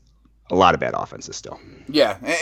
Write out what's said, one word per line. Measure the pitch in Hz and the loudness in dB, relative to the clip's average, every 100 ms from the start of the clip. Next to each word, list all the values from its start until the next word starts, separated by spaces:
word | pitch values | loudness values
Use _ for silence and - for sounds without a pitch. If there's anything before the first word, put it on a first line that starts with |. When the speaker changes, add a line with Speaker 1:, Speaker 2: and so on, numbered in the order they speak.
| _ _ _ _ _ | _ _ _ _ _
Speaker 1:
a | 90 | 4
lot | 90 78 | 4 4
of | |
bad | 62 - | -2 -4
offenses | - - - - | -8 -12 -14 -14
still. | - - - - - | -14 -18 -20 -20 -4
Speaker 2:
Yeah, | 147 117 98 | 0 0 0
and, | 127 165 | -4 2